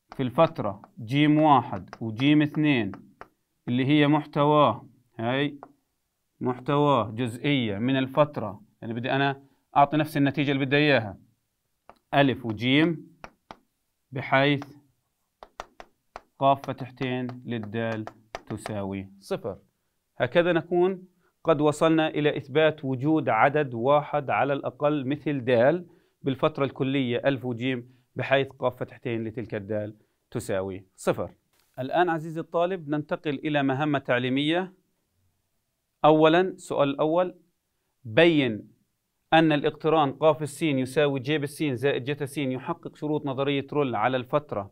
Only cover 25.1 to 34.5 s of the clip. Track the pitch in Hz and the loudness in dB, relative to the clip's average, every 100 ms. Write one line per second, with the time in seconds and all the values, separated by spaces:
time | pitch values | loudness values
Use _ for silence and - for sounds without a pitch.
25.1 | 147 156 143 120 120 127 175 175 _ _ | -4 -4 -4 2 4 4 2 -4 _ _
26.1 | _ 139 131 156 151 135 - 135 139 127 | _ -6 -2 -2 0 -4 -2 -2 -2 -2
27.1 | 120 135 135 123 113 127 127 123 _ _ | -2 -2 -2 -6 -4 -4 -4 -8 _ _
28.1 | - 120 135 135 - 127 - 127 - - | -8 0 0 0 -4 -6 -4 -12 -10 -6
29.1 | 113 113 113 104 110 98 107 104 107 _ | -6 -6 -8 -8 -10 -6 -6 -8 -12 _
30.1 | _ _ 127 - 98 95 95 - _ - | _ _ -10 -4 -4 -4 -8 -14 _ -4
31.1 | 143 87 - _ _ _ - 131 160 180 | -2 -4 -10 _ _ _ -12 -4 0 0
32.1 | 165 165 160 156 170 175 190 147 151 151 | -2 -6 -10 -6 -2 -2 -4 -6 -6 -4
33.1 | 180 156 135 151 147 135 131 151 143 - | -6 -6 -6 -2 0 0 0 0 -2 0
34.1 | 123 127 131 147 | 0 0 0 0